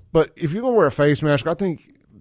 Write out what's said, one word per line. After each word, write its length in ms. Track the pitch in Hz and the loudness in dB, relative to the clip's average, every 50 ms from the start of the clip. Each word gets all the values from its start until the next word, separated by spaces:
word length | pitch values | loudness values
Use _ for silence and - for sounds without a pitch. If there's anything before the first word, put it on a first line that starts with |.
| _ _ - | _ _ 0
But 200 | 160 151 - _ | 0 0 0 _
if 160 | - 170 151 156 | -6 -6 -6 -4
you're 100 | 214 240 | -4 -2
gonna 120 | 262 240 | 0 2
wear 120 | 220 175 | 2 2
a 60 | 143 - | 2 2
face 300 | - 147 147 147 - 156 | 2 0 0 0 0 0
mask, 240 | 151 147 135 - | 0 -2 0 -2
I 80 | 156 170 | -4 -4
think, 380 | 170 196 190 160 - _ _ _ _ _ _ _ - | -2 -4 -4 -4 -6 _ _ _ _ _ _ _ -20